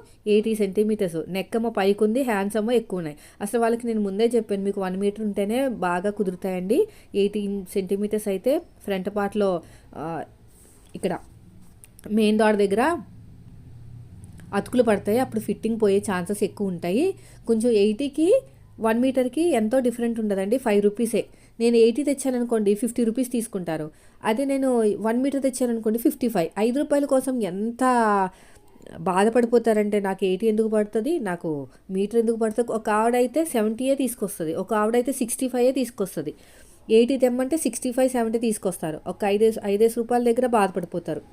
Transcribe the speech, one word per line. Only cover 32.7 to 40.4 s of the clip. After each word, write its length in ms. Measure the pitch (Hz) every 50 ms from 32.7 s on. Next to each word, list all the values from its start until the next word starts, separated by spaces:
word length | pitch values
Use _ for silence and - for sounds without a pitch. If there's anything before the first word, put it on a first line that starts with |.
ఒక 180 | - 220 220 226
ఆవిడైతే 560 | 208 214 220 233 240 247 254 247 247 302 330
సెవెంటీయే 500 | 320 - 233 208 220 226 226 254 262 269
తీసుకొస్తుంది, 580 | 269 269 233 233 - 214 180 - - 170 156 165
ఒక 180 | - 185 - 226
ఆవిడైతే 380 | 214 208 220 233 247 247 285
సిక్స్టీ 360 | 262 - 247 226 - - 262
ఫైవే 240 | 254 247 247 240 254
తీసుకొస్తుంది. 640 | 262 285 254 240 - - 196 175 - 170 139 147 - - - - - - - - - - - -
ఎయిటీ 280 | 220 226 240 240 277
తెమ్మంటే 400 | 247 254 247 240 254 254 262 330
సిక్స్టీ 340 | 320 - 262 - - - 254
ఫైవ్, 180 | 240 269 254 262
సెవెంటీ 300 | 254 247 226 226 220 233
తీసుకొస్తారు. 600 | 240 226 214 - - 196 175 - - 160 156 - -
ఒక 180 | - 185 - 214
ఐదేసి, 340 | 196 202 208 220 220 214 214 -
ఐదేసి 280 | 202 196 202 226 226 233
రూపాయల 260 | 240 226 - 247 240 240
దగ్గర 220 | 240 233 254